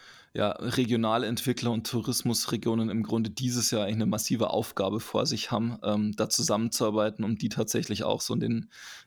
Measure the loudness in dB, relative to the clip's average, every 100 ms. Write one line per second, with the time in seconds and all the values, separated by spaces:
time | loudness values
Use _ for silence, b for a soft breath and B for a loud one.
0 | B B B -2 0 0 -2 0 2 2
1 | 2 2 0 -2 -2 0 0 -2 -2 -2
2 | -2 0 0 0 0 0 2 2 2 0
3 | 0 0 0 -2 -2 0 0 0 0 0
4 | 0 0 0 0 2 0 -2 0 0 0
5 | -2 0 0 -2 -2 -2 -2 -2 0 0
6 | 0 0 0 0 2 2 0 0 2 2
7 | 2 0 -2 0 -2 -2 0 0 -2 -2
8 | 0 0 0 -2 0 -2 -4 B B B